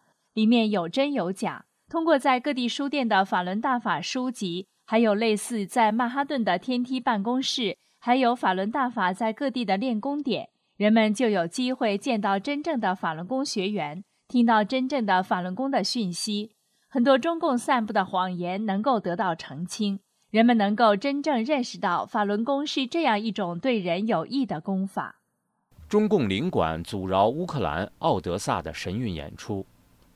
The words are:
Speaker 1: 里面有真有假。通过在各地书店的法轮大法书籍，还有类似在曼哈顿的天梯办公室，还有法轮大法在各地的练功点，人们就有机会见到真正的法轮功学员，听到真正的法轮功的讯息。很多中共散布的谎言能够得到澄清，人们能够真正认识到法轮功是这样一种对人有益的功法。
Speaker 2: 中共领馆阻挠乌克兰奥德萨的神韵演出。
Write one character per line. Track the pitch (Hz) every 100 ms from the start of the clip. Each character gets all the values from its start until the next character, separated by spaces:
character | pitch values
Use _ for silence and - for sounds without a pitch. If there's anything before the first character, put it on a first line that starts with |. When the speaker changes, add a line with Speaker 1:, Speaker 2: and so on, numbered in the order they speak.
| _ _ _
Speaker 1:
里 | 220 220
面 | 240 220
有 | 208 170
真 | 262 285
有 | 269 175
假。 | 196 190 135 - _ _
通 | 330
过 | 330 285
在 | 285 254
各 | 294
地 | 262 240
书 | - 277
店 | 294 233
的 | 196
法 | 196 190
轮 | 180 202
大 | 277 240
法 | 226 156
书 | 180 254 254
籍， | 240 190 175 - _ -
还 | 226
有 | 226 202
类 | 226 214
似 | - 226 190
在 | 247 214
曼 | 220 240
哈 | 277 285
顿 | 277
的 | 202 180
天 | - 247
梯 | 247 262
办 | 254 214
公 | 208 254
室， | 262 269 202 - _ _
还 | - 254
有 | 240 247
法 | 208
轮 | 185 202
大 | 285 254
法 | 233 185
在 | 190 220
各 | 220 277
地 | 247
的 | 208 196
练 | 262 214
功 | 269 285
点， | 269 165 - _ _ -
人 | 208
们 | 226 214
就 | 208 233
有 | 196 170
机 | - 254
会 | 254 233 202
见 | 285 220
到 | 202 196
真 | 285 285
正 | 339 262
的 | 202
法 | 190 175
轮 | 156 175
功 | 262
学 | 269 214 190
员， | 202 147 170 - _ -
听 | 247 233
到 | 220 208
真 | 262 262
正 | 285 208
的 | 185
法 | 185 190
轮 | 180 185
功 | 269
的 | 247
讯 | 190 247 185
息。 | 170 214 208 214 _ _ _ _
很 | 269 254
多 | 262
中 | 330 330
共 | 339 247
散 | 311 254 220
布 |
的 | 208
谎 | 180 185 185
言 | 180 175 196 220
能 | 196
够 | 254 233
得 | 180 175
到 | 190
澄 | 160 - 135 175
清， | - 208 196 - _ _
人 | 214 233
们 | 233
能 | 202 214
够 | 226
真 | 202 277 285
正 | 302 247 226
认 | 285
识 | 240 175
到 | 190 170 -
法 | 220 202
轮 | 208
功 | 233 277 294
是 | 294 247
这 | 339
样 | 294 208
一 | 220
种 | 202 180 170
对 | 269 226
人 | 180 175 220
有 | 175 160
益 | 262 233
的 | 151
功 | 196 190 190
法。 | - 127 - _ _ _ _ _ _ -
Speaker 2:
中 | 208 214
共 | 202 104
领 | 95 180
馆 | 107 80 80
阻 | 87 101 92
挠 | 95 107
乌 | 147 180
克 | 147
兰 | 82 80 104 -
奥 | 165 104
德 | 92 92
萨 | - 101
的 | 80
神 | 78 92 104
韵 | 120
演 | 80 76 95
出。 | - 98 - _ _ _ _